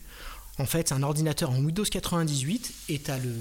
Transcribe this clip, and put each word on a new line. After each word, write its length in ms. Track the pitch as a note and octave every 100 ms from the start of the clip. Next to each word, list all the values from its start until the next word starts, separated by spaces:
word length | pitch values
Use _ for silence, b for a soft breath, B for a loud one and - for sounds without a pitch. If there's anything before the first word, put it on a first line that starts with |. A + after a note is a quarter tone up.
| B B B B B -
En 80 | C3
fait, 220 | E3 E3
c'est 60 |
un 80 | C3+
ordinateur 480 | C#3+ D3+ D#3 C#3+ D#3
en 80 | C3
Windows 260 | D3 F3
quatre-vingt-dix-huit 880 | G#3 F#3+ - E3+ D#3+ C#3+ C3+ A#3+ - - -
et 100 | C#3+
t'as 200 | D3 C3
le 160 | B2+ A#2